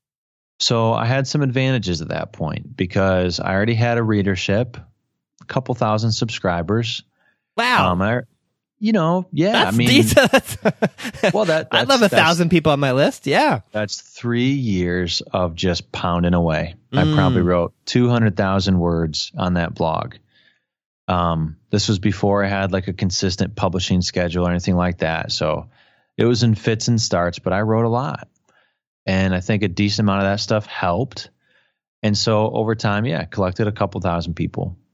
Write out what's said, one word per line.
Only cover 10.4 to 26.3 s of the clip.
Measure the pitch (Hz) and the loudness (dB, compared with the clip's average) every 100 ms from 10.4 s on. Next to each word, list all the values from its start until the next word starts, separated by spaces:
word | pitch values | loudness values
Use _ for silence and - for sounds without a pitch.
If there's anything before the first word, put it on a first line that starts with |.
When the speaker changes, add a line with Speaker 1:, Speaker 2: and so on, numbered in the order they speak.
| - - - - 196 - 240 - 202 | 0 -4 -4 0 -4 -4 -12 -2 -2
Speaker 1:
well, | 196 202 | 0 0
that, | 156 156 | 0 2
Speaker 2:
I'd | 175 254 | 0 4
love | 269 | 4
Speaker 1:
that's, | 208 | 6
Speaker 2:
a | - | 4
thousand | 160 170 170 | 4 4 4
Speaker 1:
that's | 170 | 4
Speaker 2:
people | 156 | 4
on | 143 | 2
my | 139 | 2
list. | 131 180 - - | 2 2 0 -2
Yeah. | 170 294 139 - | 2 2 0 -4
Speaker 1:
That's | 107 104 - | -6 -4 -8
three | - - 120 120 123 | -16 -10 -2 0 0
years | 139 120 92 90 87 90 - | 0 0 0 0 0 -2 -4
of | - 98 90 | -4 -2 -2
just | 82 95 87 - | -2 -2 -2 -4
pounding | - 90 87 87 | -6 -2 0 2
away. | 87 82 78 85 - _ | 2 2 0 -4 -10 _
I | - | 0
Speaker 2:
Mm. | 151 151 | 2 2
Speaker 1:
probably | 92 123 | 2 2
wrote | 87 87 85 - - | 2 2 0 -6 -4
two | 123 120 | 2 2
hundred | 120 110 92 | 4 2 2
thousand | 98 98 92 92 | 0 0 2 2
words | 85 82 82 76 - - | 2 0 -2 -4 -8 -6
on | 92 | -2
that | 87 85 | -2 -2
blog. | - 82 80 - - _ _ _ _ _ _ _ _ - | -2 -2 -2 -6 -12 _ _ _ _ _ _ _ _ -4
Um, | 90 85 82 78 78 _ | 0 0 0 -4 -8 _
this | 107 - | -2 0
was | 98 | 0
before | 104 92 104 101 | 0 0 0 0
I | 98 | 0
had, | 98 98 | -2 -2
like, | 95 92 | -2 -4
a | |
consistent | 90 95 90 98 87 98 | -4 -4 -2 -2 -2 -4
publishing | - 95 90 - 92 | -2 -2 -2 0 0
schedule | 87 - 87 87 87 | 0 -2 -2 0 0
or | |
anything | 87 87 | 0 0
like | 90 90 85 | 0 0 -2
that. | 80 80 - | -2 -4 -6
So | - 80 80 - _ _ _ _ - | -4 -2 -4 -8 _ _ _ _ -2
it | |
was | 113 | 0